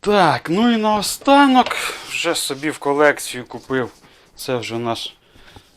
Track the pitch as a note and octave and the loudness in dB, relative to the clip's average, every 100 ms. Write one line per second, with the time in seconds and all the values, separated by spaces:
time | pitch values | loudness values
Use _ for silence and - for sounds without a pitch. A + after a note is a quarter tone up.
0 | - G#3 E3+ C3 - E3+ A#3+ A3+ G#3+ G#3+ | 2 2 4 2 -2 0 2 2 0 0
1 | F#3+ - - C#4 C#4 B3+ - - - - | -2 -6 4 6 6 4 2 -2 -8 -10
2 | - - E3+ D3 - C3+ D3+ C3+ C#3+ C#3+ | -10 -6 -4 -2 -4 -6 -6 -4 -2 4
3 | D3 C#3 - B2+ B2 A#2 - C3 A#2 - | 4 2 -6 -10 -12 -14 -6 -4 -4 -8
4 | - _ _ - - B2+ G#2+ A#2 A#2+ A2+ | -20 _ _ -16 -6 -6 -4 -6 -4 -6
5 | - - _ _ - - _ | -8 -16 _ _ -20 -20 _